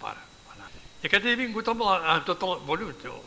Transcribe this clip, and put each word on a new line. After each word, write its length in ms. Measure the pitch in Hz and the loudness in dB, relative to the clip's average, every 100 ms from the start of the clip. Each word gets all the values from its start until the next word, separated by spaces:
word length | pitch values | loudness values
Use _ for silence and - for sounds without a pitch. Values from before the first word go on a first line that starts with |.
pare, 180 | 104 104 - - - | -8 -8 -14 -20 -20
Anani. 300 | - - - - - | -18 -16 -16 -18 -8
I 80 | - | 2
aquest 160 | 202 | 2
havia 160 | 240 240 | 4 2
vingut 300 | 247 214 233 | 0 0 0
amb 160 | 233 208 | 2 4
la, 80 | 185 160 160 | 4 4 2
amb 100 | 185 | 2
tot 140 | 175 | 0
el... 140 | 185 165 143 | 0 -2 0
Bueno, 240 | 165 208 | -2 -2
el, 320 | 127 123 - | -10 -12 -12